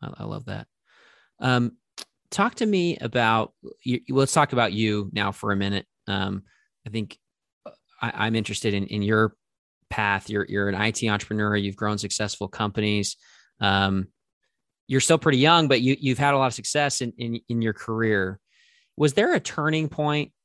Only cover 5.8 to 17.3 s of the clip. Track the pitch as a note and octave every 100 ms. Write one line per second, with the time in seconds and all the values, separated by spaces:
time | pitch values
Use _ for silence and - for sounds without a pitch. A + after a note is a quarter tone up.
5.8 | - _ - G2 F#2+ G2 - _ _ _
6.8 | - A2 G#2 - _ _ _ _ - -
7.8 | _ - A2+ - A2 A2+ G#2 A2 A2+ G2+
8.8 | G2 G#2 G2+ A2 A2 _ _ _ _ _
9.8 | - - G#2 G2 - G#2 - G2+ G2+ F#2+
10.8 | G#2+ G#2+ A2+ G#2 - G#2+ G#2 G#2 G2+ F#2+
11.8 | G#2 G#2 G2+ - G#2 - G2 - G#2+ G#2+
12.8 | G#2+ G#2 G2 - _ _ _ - G2+ G2
13.8 | F#2+ F#2+ F#2+ _ _ _ _ _ _ _
14.8 | - C3 - E3 D#3+ C3 D3 E3+ D3+ B2+
15.8 | B2+ C#3 C#3 B2+ C#3+ C#3 C3 - - D3
16.8 | C#3+ - A#2+ - A#2